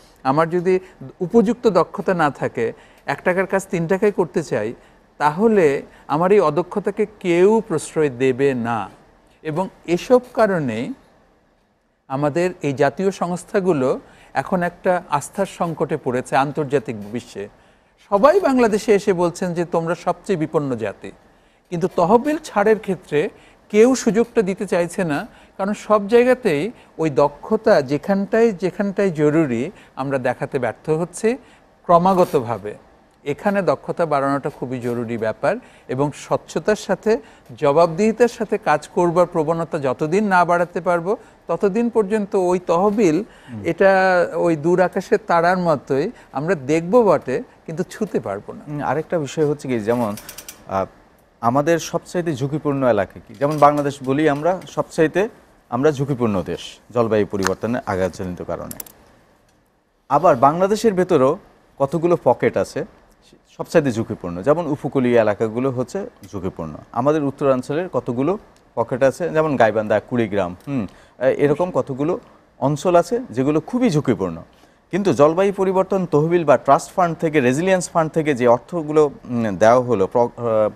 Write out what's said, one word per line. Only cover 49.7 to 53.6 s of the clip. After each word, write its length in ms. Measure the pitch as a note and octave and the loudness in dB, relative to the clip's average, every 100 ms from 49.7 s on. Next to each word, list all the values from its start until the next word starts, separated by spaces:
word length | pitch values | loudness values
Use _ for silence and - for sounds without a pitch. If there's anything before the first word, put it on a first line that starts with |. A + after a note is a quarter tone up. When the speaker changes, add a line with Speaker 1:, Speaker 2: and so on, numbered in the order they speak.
| A#2+ | -4
Speaker 2:
যেমন, 360 | G#2 A#2+ A2 G#2 - - - - - | -2 -2 -2 -6 -14 -20 -20 -20 -6
আহ, 180 | F#2+ F#2 - _ _ _ _ | -4 -4 -8 _ _ _ _
আমাদের 380 | A#2 C3+ D3 E3 | -2 0 0 0
সবচাইতে 560 | - E3+ - F3+ E3+ | -2 -8 -6 -6 -4
ঝুঁকিপূর্ণ 520 | C3 C#3 D3+ D3 C#3 B2+ | -4 -4 -4 -4 0 2
এলাকা 340 | G#2 F#2 F2+ - | 2 -2 -8 -20
কি? 60 | |
যেমন 240 | G#2+ C#3+ | -4 -4
বাংলাদেশ 400 | D#3 | 4